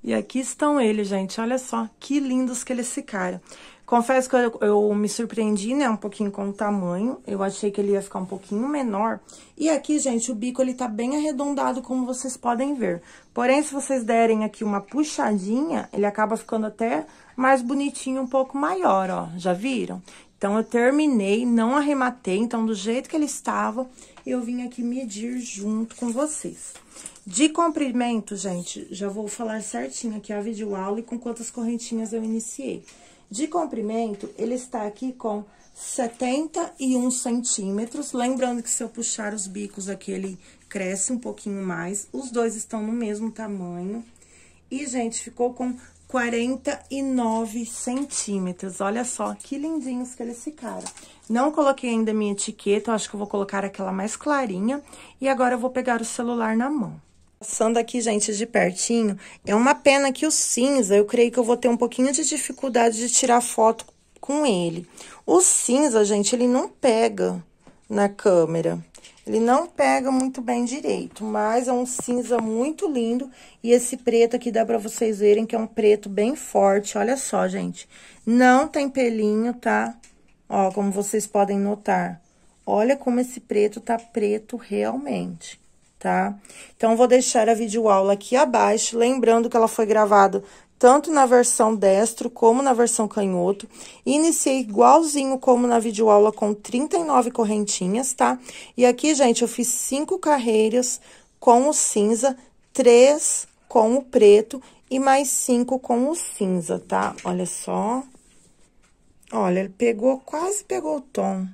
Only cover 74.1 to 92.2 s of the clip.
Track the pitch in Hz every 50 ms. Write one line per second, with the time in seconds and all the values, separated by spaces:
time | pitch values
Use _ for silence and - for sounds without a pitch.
74.1 | 226 233 233 233 233 247 - 240 208 226 226 214 233 226 202 220 - - 240 220
75.1 | 220 196 208 208 208 208 226 220 - 226 220 220 - - 220 208 208 208 - 202
76.1 | 196 196 208 233 285 311 - - - 202 196 196 196 208 202 - - 214 202 220
77.1 | 262 269 - - - 190 185 185 185 196 180 180 175 - - _ _ - - -
78.1 | - - _ 220 233 247 254 254 254 262 294 311 - 311 285 277 269 262 262 240
79.1 | 226 220 214 208 214 214 226 240 240 240 - 233 214 214 220 226 233 - - -
80.1 | _ _ _ _ _ _ _ _ - 196 196 190 185 208 202 202 190 196 202 -
81.1 | - 220 208 - _ 208 202 196 202 196 202 202 208 208 - - 196 185 180 180
82.1 | 180 - _ _ _ _ _ _ _ _ _ - 196 202 214 247 277 269 - 254
83.1 | 240 240 254 247 - - - _ 226 208 208 208 208 226 - - 233 226 233 -
84.1 | _ 233 208 208 208 214 214 - - 233 - - 202 208 208 214 226 262 285 285
85.1 | 247 185 175 185 180 165 - - - _ _ _ _ _ _ _ _ _ - 190
86.1 | 180 180 190 202 208 202 _ - - - - - _ _ - 226 226 226 254 240
87.1 | 247 254 247 - - 254 220 220 233 214 233 220 196 233 226 214 196 190 196 196
88.1 | 202 202 - - 247 254 302 277 233 214 208 202 208 226 - - 220 233 233 240
89.1 | 262 262 226 220 226 233 233 233 - 233 226 220 - - 226 202 220 220 214 208
90.1 | 214 202 196 190 185 196 196 - - - _ _ _ _ - 247 254 294 302 339
91.1 | 320 294 269 254 247 247 247 240 - - 240 214 226 208 190 196 190 196 220 233
92.1 | - -